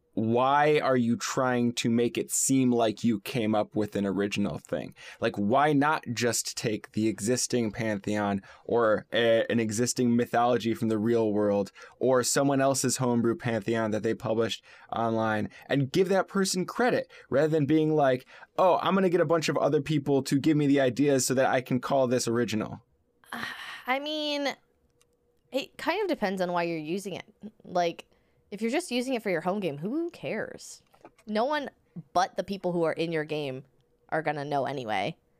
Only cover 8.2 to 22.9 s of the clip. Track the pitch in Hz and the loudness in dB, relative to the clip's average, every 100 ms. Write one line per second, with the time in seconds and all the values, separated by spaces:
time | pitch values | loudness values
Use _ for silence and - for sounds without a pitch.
8.2 | 101 98 - - - 117 113 101 - 113 | 0 -2 -6 -14 -2 2 2 2 0 0
9.2 | 117 113 - 117 110 107 120 - 123 120 | 4 4 2 0 0 0 -2 0 2 2
10.2 | 120 120 120 120 110 110 113 110 110 117 | 2 2 2 2 0 -2 0 0 2 2
11.2 | 110 104 104 101 98 - - - 123 127 | 2 2 2 2 -2 -8 -20 -2 2 2
12.2 | 117 147 139 139 135 135 127 - 127 120 | 2 2 2 2 2 0 0 0 0 2
13.2 | 117 113 120 113 98 117 110 104 110 104 | 2 0 -2 -2 -2 -2 0 -2 -2 -2
14.2 | 113 110 113 - - - - - 117 113 | -2 0 -2 -4 -12 -20 -8 -4 -2 0
15.2 | 110 107 104 - - 139 131 180 180 190 | 0 -2 -4 -8 -2 0 2 2 2 2
16.2 | 170 196 190 185 180 - 240 135 - - | 0 -2 -2 -2 -4 0 0 0 -2 -10
17.2 | - 127 156 160 135 156 156 156 135 131 | -2 2 2 2 4 4 4 2 2 2
18.2 | - - - - 180 156 - 190 190 170 | -4 -20 -8 2 4 4 2 2 4 2
19.2 | 151 165 156 143 143 151 139 151 143 139 | 2 2 0 0 2 0 0 -2 2 0
20.2 | 135 143 135 151 143 143 135 110 143 135 | 2 0 2 2 4 4 2 2 2 2
21.2 | 123 127 117 127 123 127 - 139 131 123 | 2 2 2 2 0 -2 0 0 2 0
22.2 | 117 117 113 110 62 101 - | 0 0 0 -2 -4 -8 -18